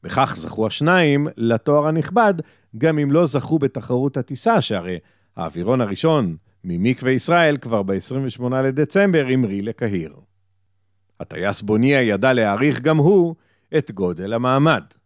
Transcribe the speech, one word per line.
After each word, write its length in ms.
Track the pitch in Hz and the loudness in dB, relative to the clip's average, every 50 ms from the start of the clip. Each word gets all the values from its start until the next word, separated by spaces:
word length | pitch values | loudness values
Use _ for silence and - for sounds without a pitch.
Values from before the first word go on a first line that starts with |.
| - | -12
בכך 300 | - - 131 135 123 - | -4 0 0 0 0 -2
זכו 300 | - 80 80 - - 110 | -10 -10 -10 -6 -4 -4
השניים 600 | 107 - - 147 160 180 185 170 147 143 143 147 156 - | -4 -2 0 2 4 4 4 4 4 2 0 0 -4 -4
לתואר 500 | - 113 117 117 113 _ - 147 147 147 | -4 0 0 0 0 _ 2 2 2 2
הנכבד, 460 | 156 156 165 151 - 180 233 226 208 196 160 - _ _ _ _ _ - | 2 0 -2 -2 0 2 2 2 2 2 -2 -6 _ _ _ _ _ -8
גם 220 | 110 131 160 156 151 | -2 0 0 2 2
אם 120 | 147 139 | 0 2
לא 140 | 139 160 175 | 2 2 2
זכו 340 | 151 - 139 120 - 160 160 | 2 0 -4 -2 -2 -2 0
בתחרות 580 | 139 131 _ 123 - - 127 123 135 143 - | 0 -2 _ -6 -6 -4 -2 -2 -2 -2 -4
הטיסה, 440 | 139 123 - 139 127 - 226 226 190 | -4 -8 -6 -8 -2 0 2 2 2
שהרי 380 | - - 110 95 85 90 92 82 _ _ _ _ _ _ _ | 2 0 -4 -4 -4 -6 -8 -8 _ _ _ _ _ _ _
האווירון 460 | - 85 82 80 85 87 104 127 127 | -8 -8 -8 -6 -4 -2 0 0 0
הראשון 540 | 120 101 98 - - 160 160 147 117 90 80 78 _ _ _ _ - | 0 -2 -4 -2 0 0 2 2 0 -2 -6 -8 _ _ _ _ -10
ממקווה 480 | 90 85 85 95 120 127 - 127 127 | -8 -4 -2 0 0 0 0 -2 -2
ישראל 460 | 135 127 - - 170 175 170 156 147 | 0 0 0 2 2 4 4 2 2
כבר 260 | 139 - 120 113 107 98 | 0 -4 -4 -2 -2 -2
בעשרים 420 | 95 98 95 - - 127 135 135 | -2 -4 -4 -4 -6 -8 -6 -6
ושמונה 360 | 127 - - 123 123 127 131 | -6 -8 -6 -6 -4 -2 -2
לדצמבר 640 | 135 135 131 135 151 139 - 190 202 202 175 156 139 127 | -2 -2 0 -2 -4 0 2 2 2 4 2 2 2 2
המריא 340 | 131 131 123 101 98 98 98 | 0 0 0 0 -2 -4 -6
לקהיר. 500 | 113 110 - 120 110 101 90 80 78 - - _ _ _ _ _ _ _ _ _ _ _ _ _ _ _ _ _ _ _ _ | -8 -6 -6 -4 -4 -4 -4 -6 -8 -14 -20 _ _ _ _ _ _ _ _ _ _ _ _ _ _ _ _ _ _ _ _
הטייס 420 | - _ - 80 90 101 104 - | -16 _ -10 -4 -4 -4 -4 -4
בוניה 400 | 104 101 107 107 120 135 143 135 | -2 0 2 2 4 4 4 4
ידע 320 | 123 110 101 98 101 131 127 | 2 2 0 2 2 2 2
להעריך 480 | 120 110 104 98 107 135 147 131 117 | 2 2 0 0 2 0 0 0 0
גם 160 | 123 151 160 | 0 0 2
הוא 380 | 156 143 170 208 190 175 170 165 _ _ _ _ _ _ _ - | 4 4 4 4 4 4 2 -2 _ _ _ _ _ _ _ -2
את 140 | 156 - - | -2 -2 -2
גודל 420 | 107 95 95 90 87 80 92 98 113 | -6 -4 -4 -4 -4 -6 -6 -4 -4
המעמד 500 | 117 123 127 131 139 147 160 151 104 - _ - _ _ | -2 0 0 2 4 4 4 2 2 -2 _ -20 _ _